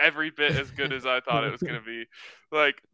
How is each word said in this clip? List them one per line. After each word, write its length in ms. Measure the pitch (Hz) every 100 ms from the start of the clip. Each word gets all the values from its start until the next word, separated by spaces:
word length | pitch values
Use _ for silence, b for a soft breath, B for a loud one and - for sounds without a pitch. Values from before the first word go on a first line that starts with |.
every 300 | 156 151 156
bit 260 | 156 147 139
as 140 | 131
good 200 | - 135
as 140 | 131 127
I 140 | 127
thought 240 | 127 117
it 80 | 113
was 100 | 113
gonna 180 | - 120
be." 240 | 110 117 117 B B B B
Like, 320 | 151 147 - _